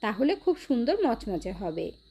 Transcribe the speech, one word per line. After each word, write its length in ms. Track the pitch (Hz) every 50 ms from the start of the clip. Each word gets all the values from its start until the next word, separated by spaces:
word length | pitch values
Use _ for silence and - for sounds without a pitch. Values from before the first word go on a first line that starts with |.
| -
তাহলে 300 | 214 208 185 269 294 392 403 -
খুব 120 | - 349 - -
সুন্দর 300 | - 277 240 233 262 349 440 415
মচমচে 480 | 285 226 - - 220 190 165 - 185 196
হবে। 340 | 175 202 170 160 165 160 - - - _ _